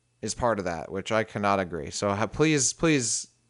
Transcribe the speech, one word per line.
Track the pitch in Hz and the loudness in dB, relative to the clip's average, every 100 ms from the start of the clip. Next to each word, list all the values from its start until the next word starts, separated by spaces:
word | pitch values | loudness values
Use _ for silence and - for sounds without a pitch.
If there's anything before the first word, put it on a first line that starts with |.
| _ _ | _ _
is | 110 | -8
part | - 120 104 | -2 0 0
of | 90 | -2
that, | 82 - | -4 -6
which | 95 - | -8 -2
I | 110 | -2
cannot | 110 113 101 98 | -2 -2 2 2
agree. | 90 82 69 | 0 -4 -8
So | - 101 | -4 -2
ha-, | 101 110 | 0 -2
please, | - 156 151 135 | 2 2 4 0
please | - 165 147 113 - - _ | 0 2 2 2 -4 -6 _